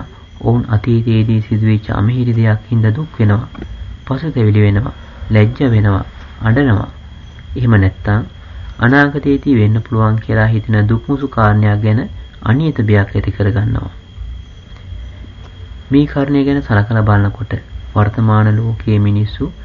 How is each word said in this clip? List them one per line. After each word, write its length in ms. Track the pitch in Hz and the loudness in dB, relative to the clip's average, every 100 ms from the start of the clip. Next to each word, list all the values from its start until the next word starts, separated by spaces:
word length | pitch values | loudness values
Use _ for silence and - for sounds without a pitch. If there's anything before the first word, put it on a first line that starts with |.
| - - - - | -4 -14 -20 -6
ඔවුන් 280 | 110 120 - | 0 0 0
අතීතයේදී 720 | 107 - 117 117 110 110 110 | -2 2 0 2 2 2 0
සිදුවෙච්ච 500 | 107 107 110 107 - | 0 0 2 0 -2
අමිහිරි 420 | - 104 127 120 | 0 0 0 0
දෙයක් 320 | 113 113 107 - | 2 2 0 0
හින්දා 260 | 117 110 | 0 2
දුක් 240 | 113 156 - | 0 -4 0
වෙනවා, 320 | 104 101 - - - - - - | 2 2 -2 -12 -14 -12 -14 -14
පසුතැවිලි 600 | - 131 160 135 107 104 | -6 -4 -4 0 2 4
වෙනවා, 340 | 104 101 127 - - - - | 4 2 -2 -8 -16 -14 0
ලැජ්ජ 320 | 107 113 127 135 | 2 2 2 2
වෙනවා, 380 | 107 104 98 - - - - | 2 2 0 -4 -12 -18 -4
අඬනවා. 500 | 110 117 139 101 - - - - - - - | 0 2 4 2 -2 -10 -18 -18 -18 -18 -12
එහෙම 240 | - 120 104 | -2 2 4
නැත්නම් 520 | 95 - 104 104 - - - - - - | 4 0 -2 -2 -2 -12 -18 -16 -14 -2
අනාගතයේදී 800 | 117 139 143 143 143 139 147 120 | 2 4 2 0 0 0 2 4
වෙන්න 260 | 104 113 | 4 2
පුළුවන් 380 | - 110 110 110 | 0 0 2 0
කියලා 280 | - 110 110 | 0 2 2
හිතෙන 340 | 113 110 107 104 | 2 0 2 2
දුක්මුසු 420 | 113 - 139 139 | 0 0 -4 -2
කාරණයක් 520 | - 107 107 107 104 | 0 2 4 2 2
ගැන 220 | 107 113 185 - - - | 2 0 -2 -10 -16 -8
අනියත 380 | - 131 160 143 | 0 2 0 0
බියක් 280 | 104 104 98 | 2 2 2
ඇති 220 | 107 101 | -2 -4
කරගන්නවා. 580 | 95 101 98 113 113 - - - - - - - - - - - - - - - - - - - - - | -2 0 0 0 -2 -4 -12 -20 -16 -14 -14 -16 -20 -20 -20 -16 -14 -14 -16 -18 -18 -20 -18 -18 -18 0
මේ 180 | 139 147 | 2 2
කාරණය 360 | 143 139 143 | 0 0 0
ගැන 180 | 139 143 | 2 0
සලකලා 420 | - 101 110 113 | 0 0 2 2
බලනකොට 520 | 107 101 101 - 110 98 - - - | 4 4 2 -2 -8 -8 -8 -16 -4
වර්තමාන 640 | 107 104 - 110 107 107 | 0 0 2 2 4 4
ලෝකයේ 480 | 107 113 110 117 104 | 2 -2 -4 0 2
මිනිස්සු 520 | 104 101 107 - 151 - | 2 2 -2 -4 -8 -8